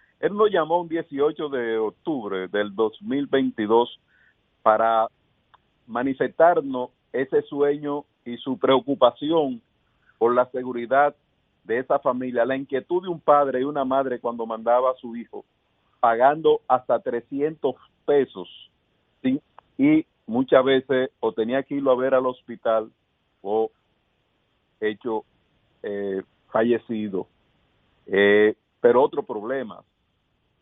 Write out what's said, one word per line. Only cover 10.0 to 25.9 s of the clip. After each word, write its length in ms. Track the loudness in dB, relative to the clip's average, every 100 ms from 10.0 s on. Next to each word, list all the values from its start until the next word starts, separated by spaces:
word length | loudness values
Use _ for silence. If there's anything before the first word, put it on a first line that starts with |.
| _ -2
por 160 | 0
la 160 | 2 0
seguridad 600 | -4 -8 -8 0 2 2 -2 _ _ _ _ -6
de 140 | -4
esa 200 | -2 -2
familia, 460 | -2 -4 -4 -2 -2
la 100 | -4
inquietud 480 | -6 -8 -4 -6
de 60 | -4
un 100 | -2
padre 420 | 2 4 2 -2
y 20 | -4
una 180 | -4
madre 360 | -2 0 -2 -4
cuando 260 | -6 -6 -6
mandaba 460 | -4 2 2 2
a 40 | -2
su 200 | -8 -12
hijo, 280 | -14 -18 -20 _ _ _ _ _
pagando 640 | 0 4 4 4 2 2 2
hasta 320 | -2 0 -2
trescientos 760 | -2 -6 -6 -4 -4 -4 -6 -6 _ _ 0
pesos, 440 | 2 0 -4 -16 -18 -20 _ _ _ _ _
sin, 200 | -4 -4 -6 -20 _ 0
y 280 | 2 2 0 _ -6
muchas 380 | -4 2 4
veces 480 | 4 0 0 -2 -2 _
o 140 | -4
tenía 300 | -2 -2 -4
que 120 | -4 -2
irlo 160 | 0
a 60 | 0
ver 180 | 2 0
al 100 | 0
hospital 640 | -6 -12 -8 -2 -2 -4 _ _ _ _ _
o 280 | -4 -2 -4 _ _ _ _ _ _ _ _ _ _ _
hecho, 440 | -6 -6 -6 -8 -8 _ _ _ _ _
eh, 400 | -10